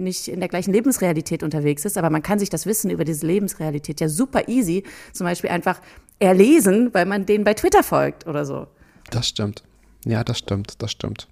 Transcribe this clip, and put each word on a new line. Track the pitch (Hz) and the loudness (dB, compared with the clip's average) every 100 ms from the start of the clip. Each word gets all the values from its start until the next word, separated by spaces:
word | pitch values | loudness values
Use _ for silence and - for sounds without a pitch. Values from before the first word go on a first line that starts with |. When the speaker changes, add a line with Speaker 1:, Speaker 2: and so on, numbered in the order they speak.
Speaker 1:
nicht | 185 180 - | -6 -6 -8
in | 180 | -6
der | 180 | -4
gleichen | 175 196 | -4 0
Lebensrealität | 196 269 240 185 160 156 165 | 2 2 2 0 0 -2 -4
unterwegs | 160 156 147 147 | -4 -2 0 0
ist, | 208 196 | -2 -2
aber | 165 | 0
man | 156 | 0
kann | 151 208 | 0 -2
sich | 196 | 0
das | 165 185 | -2 -2
Wissen | 220 190 | -2 -2
über | 170 | -2
diese | 160 151 160 | -2 -2 0
Lebensrealität | 196 196 - 156 147 - 151 | 0 -2 -4 -6 -4 -6 -4
ja | 160 | -2
super | 156 262 - - | 0 0 0 0
easy | 247 180 180 - - - | 0 0 -2 -6 -14 -16
zum | - 180 | -6 -4
Beispiel | 175 - | -2 -2
einfach | 175 190 175 - - _ _ | -2 -2 -4 -8 -20 _ _
erlesen, | 190 185 220 320 196 202 247 | 4 6 8 8 6 4 2
weil | 196 180 | 2 0
man | 202 190 | 0 0
denen | 214 | 2
bei | 208 | 2
Twitter | 214 370 403 | 2 4 4
folgt | - 143 143 - 165 | 4 2 0 -4 -8
oder | 147 143 | -6 -6
so. | 135 - _ _ _ - | -8 -12 _ _ _ -10
Speaker 2:
Das | 117 - | -6 -4
stimmt. | - 104 - - _ _ _ - | -4 -4 -6 -16 _ _ _ -4
Ja, | 110 | -2
das | - - | -2 -6
stimmt, | - 101 104 - | -4 -4 -6 -10
das | 107 | -10
stimmt. | - 107 107 - | -8 -8 -10 -14